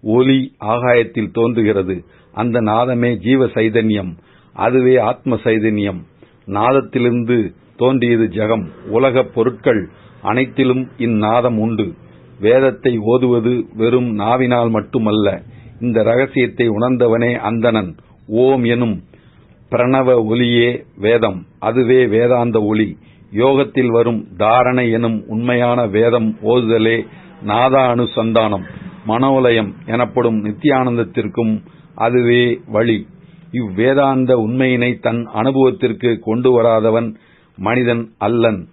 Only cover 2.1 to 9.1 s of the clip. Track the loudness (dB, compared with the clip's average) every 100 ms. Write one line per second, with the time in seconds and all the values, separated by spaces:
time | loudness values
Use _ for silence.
2.1 | _ _ -6 -2 0 0 0 0 0 -2
3.1 | -2 0 0 0 0 0 0 0 -2 -4
4.1 | -12 _ _ _ -4 0 2 2 2 0
5.1 | -4 -4 -2 0 0 0 -2 -4 -6 -14
6.1 | _ -20 _ -10 -2 0 0 0 -2 0
7.1 | -2 0 -2 -2 -8 _ _ 0 0 0
8.1 | 0 0 -2 -2 -2 -4 -14 -4 0 2